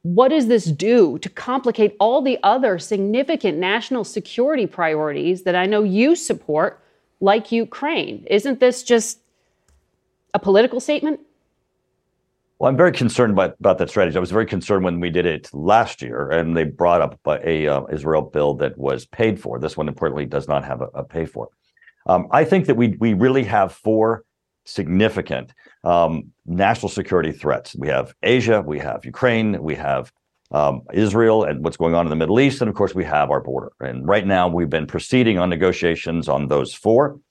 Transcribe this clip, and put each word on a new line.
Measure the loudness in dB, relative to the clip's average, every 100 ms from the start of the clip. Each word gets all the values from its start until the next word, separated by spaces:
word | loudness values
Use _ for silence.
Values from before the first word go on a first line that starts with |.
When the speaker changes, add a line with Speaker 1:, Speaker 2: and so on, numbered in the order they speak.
Speaker 1:
what | 0 2 4
does | 4 4
this | 2
do | 2 -2 2 4 4 2
to | -10
complicate | -12 -6 -2 -2 2 0 2
all | 2 2
the | 0 0
other | 2 2 2 -2
significant | -4 -2 0 0 0 0 -2 -2
national | -2 -2 -2 -6
security | -4 -8 -8 -2 0 0 -2
priorities | -2 -2 0 -2 -2 -2 -2
that | 0 0
I | 2
know | 2
you | 2 2 2
support, | 2 0 -6 -2 0 0 -4 _ _ _ _
like | 2 2 0
Ukraine? | -4 -4 -6 -6 -4 -6 -10 0
Isn't | 0 0 2
this | 2 2
just | 2 2 2 -12 _ _ _ _ _ _ _ _ _ _ _
a | -4
political | 4 4 4 0
statement? | -2 -2 -2 -6 _ _ _ _ _ _ _ _ _ _ _ _ _ _
Speaker 2:
Well, | 0
I'm | 4
very | 4
concerned | 4 -2 2 2
about, | 4 0 2
about | 0 2
that | 0
strategy. | 0 0 0
I |
was | -2
very | -2 -2
concerned | -4 0 0
when | 0 -2
we | -2
did | 0 0
it | -2 -8
last | -6 2 2 2 -6
year, | -10 -8 -2
and | 0 0 0
they |
brought | -2 0 2 4
up | 0 -2 -4
a, | -2 -2
a, | -2 0
uh, | -2 -4
Israel | -6 0 -2
bill | 0 0 0
that | 0 -4 -4
was | -6 -6 -10
paid | -2 -2 -2
for. | -8 -8
This | -8 -6
one, | -8
importantly, | -4 -4 -4 -6
does | -6 -2
not | -4
have | -4 -8
a, | -8
a | -10
pay | -10 -8
for. | -8 -10 -16 _ _ _ _ _ 0
Um, | 0 2
I | 0
think | 4 2 2
that | 2
we, | 2 2
we | 0
really | 2 2 2
have | 0 0 0
four | -2 -2 2 0 -2 _ _ _ _
significant, | -10 -8 -2 2 2 0 -6 -8 -8 _ -20 _
um, | 0 2 2 -2 -8 _ -8
national | 0 0 0 -4
security | -6 0 0 0
threats. | -4 -2 -2 -6 -8
We | -4
have | -2 -4 _
Asia, | 0 2 2 0
we | 0 -8
have | -8 -10
Ukraine, | -12 -2 0 0 -2 -4
we | -6 -6
have, | -4 -4 -6 _ _ _ _
um, | 0 0 -2 -4
Israel | 0 2 4 4 4
and | 0 -2
what's | -6 -2
going | 0
on | 2 0
in |
the | -2
Middle | 0 2
East, | 2 0
and | -4
of |
course | -2 -2
we | -2
have | -2 0 0
our | -2
border. | -2 -8 -10 _
And | -10 -6 0
right | 0 2
now | 2 2
we've | 0 -2
been | -2 -4
proceeding | -8 0 2 4 2
on | 0
negotiations | 0 0 2 -2 -2 -4 -4 -2
on | -2 0
those | -2 -2
four. | -4 2 2 2 -4 _